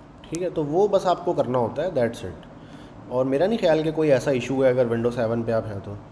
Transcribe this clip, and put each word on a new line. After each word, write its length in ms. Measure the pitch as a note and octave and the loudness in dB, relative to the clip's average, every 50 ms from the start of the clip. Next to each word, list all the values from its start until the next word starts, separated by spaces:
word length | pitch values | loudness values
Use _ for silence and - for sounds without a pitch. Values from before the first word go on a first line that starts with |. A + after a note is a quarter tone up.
| - - - - - - | -20 -20 -20 -20 -12 -8
ठीक 120 | - E3+ | -6 -4
है, 80 | F#3 E3 | -4 -4
तो 140 | - E3 D3+ | -2 -2 -2
वो 240 | C#3+ D3+ F3+ G#3 | 0 2 2 4
बस 180 | G3 G3+ F#3 F3+ | 4 2 2 2
आपको 280 | F#3 F3 F3 - F3+ D#3+ | 2 0 0 0 0 0
करना 260 | D3 B2+ A#2 B2 B2+ | 0 0 0 0 0
होता 240 | A#2 G#2 A2+ C3+ E3 | 0 0 -2 -2 -4
है, 80 | F#3 | -2
that's 320 | E3 C3 A#2 A2+ - - F#2+ | 0 0 0 0 -2 -4 -10
it। 880 | F2+ E2+ - - - - - - - - - - - - - - - | -12 -12 -14 -16 -18 -18 -20 -18 -18 -18 -20 -20 -20 -20 -18 -12 -4
और 140 | B2 B2+ C3 | -2 -2 0
मेरा 220 | C3+ C3+ C#3 F3 | 2 2 2 2
नहीं 120 | G3+ A#3 A#3 | 2 2 2
ख्याल 240 | G3 E3+ D#3 D#3 D#3 | 2 4 4 2 2
कि 80 | D#3+ | 0
कोई 180 | D3+ D#3+ D#3 D3+ | 0 2 2 4
ऐसा 220 | C3+ B2 B2+ D3+ | 4 4 4 2
issue 300 | C3+ B2 - - C3+ C3 | 0 0 0 0 0 2
है 100 | C3+ B2+ | 4 4
अगर 180 | B2 C3 B2 A#2 | 4 4 2 2
Windows 260 | A#2 A#2 A#2 A#2+ A#2+ | 2 0 0 0 0
seven 280 | B2+ A#2 A2 A#2 A#2 A2 | 0 -2 0 0 -2 0
पे 80 | A2+ | 0
आप 140 | A2+ A2 G2+ | 0 -2 -2
हैं 140 | G#2+ G2+ G2 | -4 -6 -8
तो। 180 | - G2+ G2+ G2+ - - | -10 -10 -12 -12 -14 -18